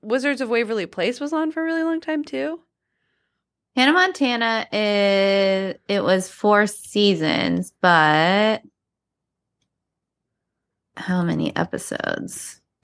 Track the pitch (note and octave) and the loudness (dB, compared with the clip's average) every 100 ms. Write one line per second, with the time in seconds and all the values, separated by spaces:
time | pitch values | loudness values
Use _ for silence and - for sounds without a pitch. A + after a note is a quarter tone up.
0 | G#3+ B3+ C4+ C4 B3 A#3 A3+ A3 E3+ - | -4 -2 0 -2 -2 -2 -2 -4 -6 -2
1 | F3+ B3 D4 D#4 D#4+ D#4+ D#4+ E4 D#4+ D#4+ | -2 -2 -4 -2 -2 -4 -4 -2 -2 -2
2 | E4 D#4 D4+ C4 C#4+ E4 - _ _ _ | -4 -6 -4 -6 -6 -8 -14 _ _ _
3 | _ _ _ _ _ _ _ - C4 F4 | _ _ _ _ _ _ _ 0 4 4
4 | F#4 F#4 C4+ A#3+ A#3 A3+ - G#3+ G#3 G#3 | 2 0 -2 0 0 -2 -2 -2 0 2
5 | G3+ G3 G3 G3 G3 F#3+ F#3+ - - G3+ | 2 4 4 4 2 2 -2 -8 -4 -2
6 | - F#3+ F#3 - G#3 G#3 G#3 - - G#3 | 2 0 0 -2 2 4 2 -2 -6 2
7 | G3+ F3 D#3 D#2 - F3 F#3 - F3+ E3+ | 2 2 0 0 0 -2 -4 0 4 6
8 | D#3 D3+ E3 G3 G#3+ A3 - _ _ _ | 6 4 2 2 2 0 -6 _ _ _
9 | _ _ _ _ _ _ _ _ _ _ | _ _ _ _ _ _ _ _ _ _
10 | _ _ _ _ _ _ _ _ _ - | _ _ _ _ _ _ _ _ _ -14
11 | - F3+ F3 D#3+ D#3 - F#3 - - - | -4 -2 0 0 -2 -2 -4 -4 -8 -6
12 | - - - - - - _ _ | -4 -6 -8 -10 -12 -16 _ _